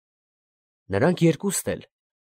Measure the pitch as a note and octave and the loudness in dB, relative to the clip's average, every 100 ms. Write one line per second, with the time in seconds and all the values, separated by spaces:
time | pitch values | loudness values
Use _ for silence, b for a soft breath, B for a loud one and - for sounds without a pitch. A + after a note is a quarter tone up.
0 | _ _ _ _ _ _ _ _ - G2 | _ _ _ _ _ _ _ _ -6 0
1 | D#3 F3 E3 D3+ G3 - - E2 - _ | 2 2 2 2 -4 -4 -6 -8 -10 _
2 | _ _ | _ _